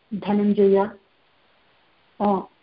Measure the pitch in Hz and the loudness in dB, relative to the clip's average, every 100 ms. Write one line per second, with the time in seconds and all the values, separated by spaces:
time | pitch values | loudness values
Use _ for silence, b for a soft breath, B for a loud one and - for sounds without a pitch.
0 | - 202 190 208 208 202 196 196 208 - | -14 -10 -4 -2 0 2 2 2 0 -6
1 | _ _ _ _ _ _ _ _ _ _ | _ _ _ _ _ _ _ _ _ _
2 | _ - 208 196 - _ | _ -4 -2 -2 -6 _